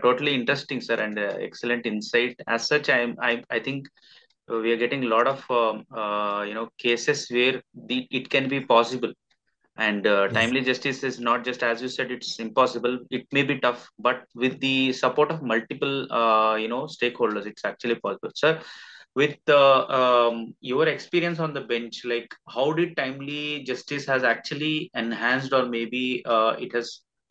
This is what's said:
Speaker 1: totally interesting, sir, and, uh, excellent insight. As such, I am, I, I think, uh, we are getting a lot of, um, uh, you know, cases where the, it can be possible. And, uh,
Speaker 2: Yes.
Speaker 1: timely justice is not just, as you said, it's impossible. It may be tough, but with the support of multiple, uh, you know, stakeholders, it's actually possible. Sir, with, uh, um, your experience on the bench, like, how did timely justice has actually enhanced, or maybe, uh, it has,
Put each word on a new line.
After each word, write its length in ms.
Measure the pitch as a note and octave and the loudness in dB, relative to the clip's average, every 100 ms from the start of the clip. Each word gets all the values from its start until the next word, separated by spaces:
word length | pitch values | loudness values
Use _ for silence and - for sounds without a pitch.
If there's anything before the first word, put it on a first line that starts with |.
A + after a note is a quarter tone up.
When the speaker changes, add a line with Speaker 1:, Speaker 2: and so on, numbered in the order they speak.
Speaker 1:
totally 320 | B2 B2 D3 C3+ | 4 4 2 0
interesting, 400 | A#2+ C#3 - B2+ | 0 -2 -2 -6
sir, 180 | - A2+ G#2+ | -2 -2 -2
and, 120 | G#2 | -2
uh, 160 | G2+ G2 F#2+ | -4 -4 -6
excellent 360 | - A#2+ A#2+ A2+ | -6 -2 -2 -2
insight. 420 | G#2+ G#2+ A#2+ B2 B2 - | -4 0 2 2 -4 -4
As 200 | A2+ - | -2 2
such, 220 | D3 D3 B2+ | 0 2 2
I 20 | A#2+ | 2
am, 100 | A#2 A#2+ | -2 -2
I, 20 | A#2+ - A#2+ | -2 -2 -4
I 20 | C3+ | -4
think, 220 | C#3 C3+ _ _ - _ _ - | -8 -10 _ _ -20 _ _ -6
uh, 80 | A2+ | -2
we 80 | A2+ | 0
are 80 | A2+ | 2
getting 180 | A#2+ C#3 | 0 0
a 40 | B2 | 2
lot 120 | A2 B2+ | 4 4
of, 120 | C#3 - | 0 -2
um, 340 | B2 A2+ G#2+ - A2+ | 2 2 -2 -8 -8
uh, 400 | G#2+ G#2 G#2 G#2 G#2 | -4 -2 -2 -4 -6
you 60 | |
know, 140 | G#2+ A2+ - | -6 -10 -4
cases 480 | B2 A#2 - C#3+ - | -2 0 0 -2 0
where 220 | B2 B2 B2+ - - A2+ | 0 2 0 -8 -16 -6
the, 100 | B2+ B2+ C3 | -6 -4 -8
it 120 | - | -2
can 140 | C#3 C3 | -2 0
be 60 | C#3 | -2
possible. 520 | - A#2 A#2 B2+ A2+ - _ _ _ _ _ - | 4 4 4 -2 -4 -6 _ _ _ _ _ -2
And, 300 | A2 G#2 G#2 | 0 2 4
uh, 160 | G2+ | 4
Speaker 2:
Yes. 80 | G2 A2 | 4 2
Speaker 1:
timely 240 | A#2 C3 B2+ | 2 0 0
justice 320 | B2+ C#3 C3 C3+ | 0 -2 -4 -4
is 60 | A#2+ A#2+ | -2 0
not 160 | A#2+ A#2+ | 0 -2
just, 140 | A#2+ A#2+ | -2 -2
as 120 | A#2 | -2
you 80 | B2 - | -4 -4
said, 120 | A#2+ B2 | -6 -6
it's 220 | - - A2+ | -10 -8 -2
impossible. 480 | A#2+ B2+ A#2+ B2 B2+ - | 2 2 2 -2 -4 -6
It 160 | B2+ - C3+ | -8 -2 -2
may 80 | C#3 | 0
be 80 | C3+ B2+ | 2 0
tough, 160 | A#2+ - - | -2 -10 -2
but 260 | A#2 B2+ - | -2 -2 -6
with 200 | A#2+ B2+ B2+ | -2 -2 0
the 160 | C3+ C3 C3 B2 | 0 2 0 2
support 280 | B2+ - D3+ | 0 2 0
of 120 | D#3+ | 0
multiple, 540 | B2+ A2+ A#2 C3+ C#3 C#3 - | -2 -2 -2 -4 -2 -2 -2
uh, 420 | A#2 A2+ A2 A2 A2 | 0 4 4 4 2
you 60 | A2 | -2
know, 100 | A#2+ D3+ - | -4 -6 -2
stakeholders, 500 | A#2+ A#2+ A2+ G#2+ G#2 | -2 0 0 0 -6
it's 180 | G#2+ | -6
actually 320 | G#2 - A#2+ A#2 G2+ | -8 -4 -2 -2 -2
possible. 260 | G2 - | -6 -8
Sir, 180 | - D3+ D#3+ - - - - - | 0 2 2 -6 -20 -20 -20 -6
with, 240 | C3 D3 C#3 - | 0 0 0 4
uh, 320 | C#3+ C#3 C3+ - C3 | 8 8 6 4 2
um, 540 | B2+ B2 A#2 A#2 A2+ - | 4 6 4 0 -8 -10
your 260 | B2+ C3 D#3+ | -4 2 2
experience 500 | C3+ - F3 E3+ E3 | 0 -2 0 0 -2
on 140 | D#3+ | -4
the 120 | C#3 - | -4 -4
bench, 300 | A#2 A#2 - | -4 -4 -8
like, 240 | B2 A#2 - - - | -4 -4 -4 -18 -8
how 240 | A#2 C#3+ | 0 0
did 240 | D#3 E3+ E3 | 2 0 0
timely 680 | C3 C#3 C#3 D3 D3 D3 | -4 -4 -8 -6 -6 -6
justice 400 | B2+ B2 - D3 C#3+ | -6 -8 -6 -6 0
has 160 | C3 B2 | 2 2
actually 560 | A#2 - C#3+ D#3 D#3 - | 0 -4 -4 -2 -2 -4
enhanced, 580 | B2 A#2 G#2+ A#2 C3 C3+ | -6 -4 -2 0 0 2
or 140 | C3+ A#2+ | 0 2
maybe, 560 | A#2 A#2 B2 B2+ B2 - | -2 -4 -4 -4 -4 0
uh, 280 | A2+ A2 A2 | 2 2 0
it 140 | A#2+ | -2
has, 260 | A#2+ A#2 - _ _ _ | -4 -4 -12 _ _ _